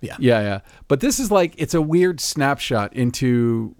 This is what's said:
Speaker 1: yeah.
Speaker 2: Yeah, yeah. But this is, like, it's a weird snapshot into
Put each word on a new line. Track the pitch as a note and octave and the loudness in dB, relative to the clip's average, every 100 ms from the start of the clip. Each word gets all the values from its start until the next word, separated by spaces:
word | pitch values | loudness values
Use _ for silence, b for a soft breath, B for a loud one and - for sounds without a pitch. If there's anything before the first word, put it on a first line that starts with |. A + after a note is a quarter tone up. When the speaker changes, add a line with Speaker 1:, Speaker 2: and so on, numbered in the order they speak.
Speaker 1:
yeah. | - - | -12 -2
Speaker 2:
Yeah, | C3 A2+ | 2 2
yeah. | G#2 G2 - b b | 2 -4 -10 b b
But | C#3 | 0
this | B3+ B3+ | 0 0
is, | A#3 | 2
like, | G3+ A3+ - | 2 2 -2
it's | D3+ | -2
a | E3+ | 0
weird | D#3 F3 F3+ D#3+ | 2 2 2 0
snapshot | - D#3 C#3 C#3+ - A#2 G2+ | -6 -2 -2 -2 -2 -2 -2
into | - B2 - B2+ A#2+ A#2 A2+ A2 - | -2 -2 0 0 2 2 0 -4 -10